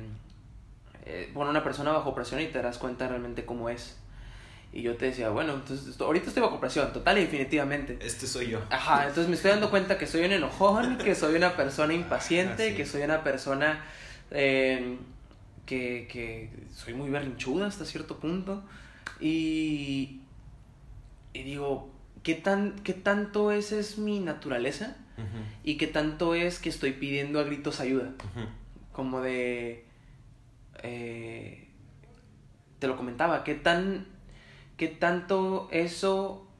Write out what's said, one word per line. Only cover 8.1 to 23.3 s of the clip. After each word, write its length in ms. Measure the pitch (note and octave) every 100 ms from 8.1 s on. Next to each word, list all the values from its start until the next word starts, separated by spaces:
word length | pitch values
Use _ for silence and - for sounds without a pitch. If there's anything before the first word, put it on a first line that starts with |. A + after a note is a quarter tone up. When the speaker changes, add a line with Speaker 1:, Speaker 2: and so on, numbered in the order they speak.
| - C3
Speaker 2:
soy 220 | B2+ B2
yo. 120 | A2 G2+
Speaker 1:
Ajá, 320 | C3 E3+ C#3+ C#3+
entonces 200 | C#3+ E3+
me 80 | E3+
estoy 140 | F#3+
dando 180 | G#3 G#3+
cuenta 260 | G3+ F#3+ F#3+
que 80 | D3
soy 200 | E3 F3+
un 60 |
enojón, 680 | G3 C#3 - G3 G#3 A#3+ B3
que 160 | G#3 F3+
soy 200 | D#3 D#3+
una 200 | F3+ F3
persona 380 | C3+ C#3 D3+
Speaker 2:
<laughs> 20 | E3+
Speaker 1:
impaciente, 680 | E3+ B2+ - E3 F#3+ F#3+ A3
Speaker 2:
Ah, 40 |
sí. 40 | D3+
Speaker 1:
que 100 | C#3
soy 160 | D3
una 200 | D3 D#3
persona, 600 | D3+ C3 - C#3 D3+ D3+ - - - - -
eh, 680 | C#3+ C#3 C3+ C3 C3 B2 B2+ - - - - - - -
que, 420 | C3 B2 A#2+ A#2+
que 400 | B2 A#2 A2+ A2 G#2+ G#2
soy 220 | - -
muy 160 | A#2+ C#3
berrinchuda 560 | C#3+ C3+ A#2+ C3 D3+ G3+
hasta 180 | G3
cierto 360 | D3+ D#3+ D#3 -
punto. 440 | D3+ F#3 F#3 G3+ G3 - - - - -
Y, 1000 | D#3 D#3+ D#3+ D#3 D#3 D3+ C#3+ C3+ C3+ - - - - - - - - - - - -
y 80 | -
digo, 460 | C3 C#3+ C#3+ C3+ - - - -
¿qué 140 | - D#3+
tan, 400 | - G3+ G3+ -
qué 100 | -
tanto 580 | F3+ G3+ G3+ G#3